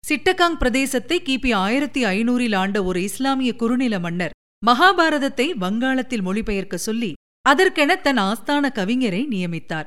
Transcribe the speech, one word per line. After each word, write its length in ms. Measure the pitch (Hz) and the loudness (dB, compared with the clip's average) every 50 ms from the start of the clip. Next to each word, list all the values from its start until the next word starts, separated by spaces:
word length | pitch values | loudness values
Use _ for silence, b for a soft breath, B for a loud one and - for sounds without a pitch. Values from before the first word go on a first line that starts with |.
| - - | -4 -4
சிட்டகாங் 500 | 302 294 - 381 359 370 349 339 330 262 | -4 0 2 0 2 4 2 2 2 2
பிரதேசத்தை 600 | - 254 220 262 269 262 - 247 - - 320 349 | 0 0 2 2 0 0 -2 -4 -2 0 -2 -2
கிபி 340 | 349 - 262 254 - 262 226 | 0 -2 -4 -2 0 0 0
ஆயிரத்தி 500 | 202 185 196 233 277 294 - - 285 247 | 2 0 0 0 0 -2 -2 -2 -2 0
ஐநூறில் 520 | 208 185 196 233 240 247 247 247 233 208 | 0 0 0 0 0 0 0 0 0 0
ஆண்ட 280 | 190 190 196 202 208 190 | 0 0 0 0 -2 -2
ஒரு 200 | 185 180 175 180 | 0 -2 -2 -2
இஸ்லாமிய 520 | 202 196 - 262 269 269 262 262 247 226 | -4 -4 -2 0 0 0 0 0 -2 -2
குறுநில 440 | - 233 226 247 247 269 247 214 190 | 0 0 0 0 2 0 0 0 -2
மன்னர் 300 | 175 170 165 175 180 156 - _ _ _ _ _ - | -2 -4 -4 -4 -4 -6 -6 _ _ _ _ _ 2
மகாபாரதத்தை 880 | 220 247 233 330 370 392 349 330 320 302 294 254 277 269 - 240 311 359 | 2 4 6 6 4 4 4 2 2 2 0 0 -2 0 -2 -2 -2 -2
வங்காளத்தில் 680 | 240 180 180 202 226 247 262 262 262 247 254 254 226 | -4 -4 -2 -2 0 0 0 0 -2 -2 -2 -4 -4
மொழிபெயர்க்க 540 | 190 185 190 214 220 220 208 196 190 196 - | -2 -2 -2 -2 -2 -2 -4 -4 -4 -6 -6
சொல்லி, 380 | 175 - 226 220 233 233 196 143 - _ _ _ _ | -6 -4 -4 -4 -4 -4 -6 -6 -10 _ _ _ _
அதற்கென 540 | _ - - 269 381 381 381 320 294 285 359 | _ 4 6 6 6 2 4 2 2 2 2
தன் 220 | 370 - 277 269 240 | 2 2 0 2 2
ஆஸ்தான 520 | 196 190 214 233 - - 294 294 285 269 | 2 0 -2 -4 -2 -2 0 2 2 0
கவிஞரை 580 | 254 - 185 185 240 254 262 220 175 185 269 302 | 0 -2 -2 -2 0 0 0 0 0 -2 -2 -2
நியமித்தார். 560 | 240 185 180 175 170 160 - - 170 160 151 | -2 -4 -4 -4 -4 -8 -8 -8 -8 -8 -8